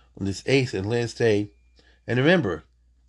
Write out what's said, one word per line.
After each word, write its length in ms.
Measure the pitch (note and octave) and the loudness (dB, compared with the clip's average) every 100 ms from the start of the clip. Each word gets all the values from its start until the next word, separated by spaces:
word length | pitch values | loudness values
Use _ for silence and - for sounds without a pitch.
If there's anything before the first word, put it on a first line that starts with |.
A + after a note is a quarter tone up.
| _ - | _ -8
on 80 | G2 | -6
this 160 | G2 - | -4 0
eighth 280 | C3+ B2+ | 2 2
and 140 | F#2+ G2 | -4 -4
last 300 | A#2+ A#2 - | -4 -4 0
day. 320 | A#2+ G#2 G#2 _ _ _ _ _ - | 2 2 -2 _ _ _ _ _ -4
And 120 | A#2+ | 0
remember, 460 | C#3 F#3 A2 D#2 - _ _ _ | 2 2 0 -6 -10 _ _ _